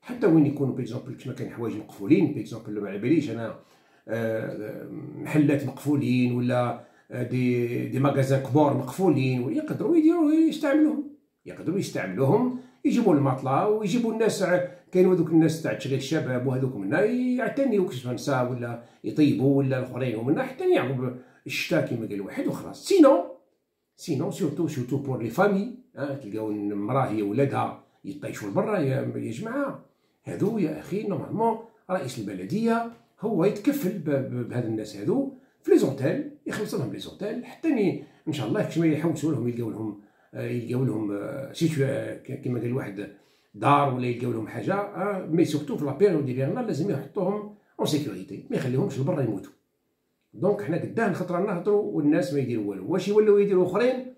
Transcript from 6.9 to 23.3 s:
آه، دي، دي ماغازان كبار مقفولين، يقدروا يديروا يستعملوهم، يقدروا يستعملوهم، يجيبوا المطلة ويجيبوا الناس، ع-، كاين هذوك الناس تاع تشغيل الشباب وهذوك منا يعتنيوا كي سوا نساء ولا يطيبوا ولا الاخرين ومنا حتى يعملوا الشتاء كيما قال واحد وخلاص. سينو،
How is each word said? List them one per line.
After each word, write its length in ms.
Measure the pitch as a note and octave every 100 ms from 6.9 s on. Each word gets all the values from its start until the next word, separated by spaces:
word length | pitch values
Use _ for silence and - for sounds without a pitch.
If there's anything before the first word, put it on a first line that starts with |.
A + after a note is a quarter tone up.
| _ _
آه، 120 | B2
دي، 640 | A#2+ B2+ B2 B2 A#2+ B2 B2
دي 120 | C3
ماغازان 440 | C#3+ C#3 B2+ C3+
كبار 340 | - C#3+ C#3+ B2+
مقفولين، 720 | - - F#3+ C3 C3 B2+ B2
يقدروا 460 | D4 D4+ - A3 E4+
يديروا 380 | D#4 F4 D4+
يستعملوهم، 680 | D#4+ D#4+ - D4 D4+ D4+ C#4 - - _ _ -
يقدروا 340 | - A2 F#3+
يستعملوهم، 800 | - - F#2+ F#2 C3+ G#3+ B3+ - - _ D4
يجيبوا 300 | A#3 G3+ D3
المطلة 540 | C3+ B2+ C3 C#3 G#3
ويجيبوا 440 | G#3+ G#3 A#3+ A3+
الناس، 300 | A3 G#3+ F#3
ع-، 240 | F3 F3+ - - _
كاين 180 | F3+ F#3
هذوك 200 | F3+ D#3+
الناس 320 | E3 D#3+ -
تاع 120 | D3
تشغيل 240 | C3 C3 C3
الشباب 500 | - D#3+ C3 B2+ C3
وهذوك 280 | B2+ B2+ G2+
منا 280 | G2 D#3+
يعتنيوا 840 | A3 B3 B3+ B3 A3+ C4+ C4 G#3 F3+
كي 60 | B2+
سوا 180 | A#2+
نساء 380 | A2+ - C3 B2
ولا 320 | B2 A#2+ A#2 - _
يطيبوا 540 | G#2+ G#2+ D3 - C3+ C#3
ولا 220 | C3+ C3
الاخرين 360 | A#2+ A#2+ B2+ A2
ومنا 280 | B2 G3
حتى 280 | B3+ - F#4
يعملوا 400 | F4 B2 C3 B2+ - - _ -
الشتاء 380 | - - D#3+ C3+
كيما 220 | A#2+ G#2
قال 140 | G2+
واحد 260 | G2 - D4+
وخلاص. 400 | - - - -
سينو، 360 | F#4+ C#4 E4+ -